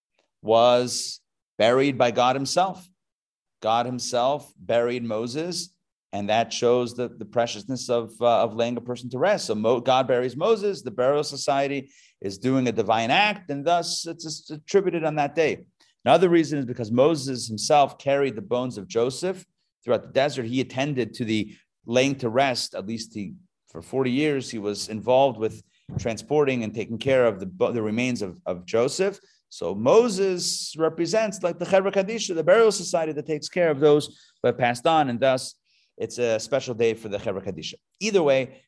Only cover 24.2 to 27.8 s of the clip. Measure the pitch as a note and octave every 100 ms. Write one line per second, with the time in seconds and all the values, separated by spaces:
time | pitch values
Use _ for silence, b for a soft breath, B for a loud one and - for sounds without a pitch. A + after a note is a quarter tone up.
24.2 | D#3 C#3 B2 A2+ G2+ G2+ - A2 G#2+ B2+
25.2 | C#3 A2+ A2 G#2+ - _ - - A#2+ A2
26.2 | - D3+ C#3+ B2+ G#2+ G#2+ G2 A2+ C3+ C3
27.2 | A#2+ G2 F#2+ F2+ B2 A#2